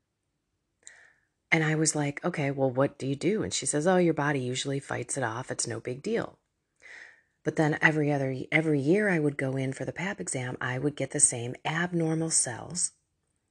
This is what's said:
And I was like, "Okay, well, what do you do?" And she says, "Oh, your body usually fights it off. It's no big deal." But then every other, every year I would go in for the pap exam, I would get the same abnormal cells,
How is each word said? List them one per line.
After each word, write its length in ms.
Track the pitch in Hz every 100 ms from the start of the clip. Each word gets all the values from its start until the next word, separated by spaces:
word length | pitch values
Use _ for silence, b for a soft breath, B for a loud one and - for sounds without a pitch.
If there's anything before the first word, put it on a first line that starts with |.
| _ _ _ _ _ _ _ _ B B B B B B -
And 100 | 165
I 140 | 156 156
was 180 | 156
like, 280 | 151 143 143
"Okay, 260 | 180 175 139
well, 180 | 139 135
what 300 | 123 139 -
do 80 | 131
you 80 |
do?" 300 | 139 151 214
And 100 | 98
she 100 | -
says, 220 | 143 151 160
"Oh, 120 | 185
your 140 | 170
body 280 | 156 143 143
usually 400 | 123 131 139 139
fights 360 | - 120 123 139
it 60 |
off. 300 | 120 113 -
It's 160 | 127 123
no 100 | 113
big 240 | 120 131
deal." 380 | 196 226 - - _ _ _ _ B B B B B B
But 100 | -
then 240 | 151 156 151
every 300 | 165 156 147
other, 260 | 143 135 131 -
every 300 | 156 160 147
year 280 | 135 196 214
I 120 | 170
would 160 | 147 139
go 200 | 135 135
in 160 | 135
for 120 | 131
the 80 | 135
pap 280 | - 180 202
exam, 360 | 175 135 127 -
I 180 | 127 127
would 180 | 147 143
get 160 | 135
the 80 | 147
same 340 | - 123 120 -
abnormal 640 | - 160 175 170 160 160 165
cells, 600 | - 135 113 110 180 - _ _ _ _ _ _